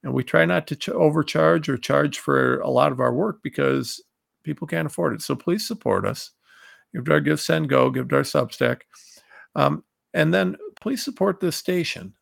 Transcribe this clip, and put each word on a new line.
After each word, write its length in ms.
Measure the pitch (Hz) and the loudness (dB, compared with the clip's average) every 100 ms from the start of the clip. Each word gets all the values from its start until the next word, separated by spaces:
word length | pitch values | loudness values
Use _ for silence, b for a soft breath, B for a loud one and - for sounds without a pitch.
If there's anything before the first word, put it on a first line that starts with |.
And 100 | 143 | -2
we 100 | 131 | -4
try 220 | 131 165 170 | 2 2 4
not 220 | 180 160 | 0 -2
to 80 | 147 | -8
ch-, 140 | - | -6
overcharge 760 | - 160 156 147 160 160 165 151 | 2 2 2 -2 2 4 2 0
or 100 | 127 | -6
charge 420 | - 143 147 - | 0 2 2 -2
for 400 | - 135 127 131 | 0 2 2 0
a 100 | - | 0
lot 220 | 127 143 | 2 2
of 80 | 127 | 2
our 140 | 127 | 0
work 280 | 123 214 - | 0 -2 -4
because 580 | 151 - 139 67 120 - _ _ _ _ | -8 0 0 0 -2 -10 _ _ _ _
people 220 | - 147 156 | -10 -10 -4
can't 220 | 165 156 | -4 -4
afford 260 | - 170 | -2 -2
it. 80 | - | -2
So 140 | - 139 | -6 -4
please 320 | - 196 - | -2 -2 -4
support 380 | 220 - 95 98 | -4 0 0 0
us. 260 | - - _ b b b b b | -6 -12 _ b b b b b
Give 120 | - 127 | -10 2
to 60 | |
our 80 | 151 | 2
Give, 200 | 147 156 | 2 -2
Send, 300 | - 160 151 | 0 0 2
Go, 200 | 67 65 | 2 2
give 180 | 65 64 | 0 0
to 60 | 71 | 0
our 40 | |
Substack. 580 | 143 - - - - 123 _ B B B B B B - | 0 -2 -2 -2 -2 -2 _ B B B B B B 0
Um, 280 | 143 - _ _ _ | 0 0 _ _ _
and 200 | - 156 | 0 2
then 240 | 180 185 - 415 - | 2 0 -4 -14 -8
please 240 | 220 254 | -6 -4
support 360 | - - 196 - | -6 -2 -2 0
this 160 | 180 - | -4 -4
station. 580 | - 180 160 - 190 _ | -4 -2 -2 -6 -12 _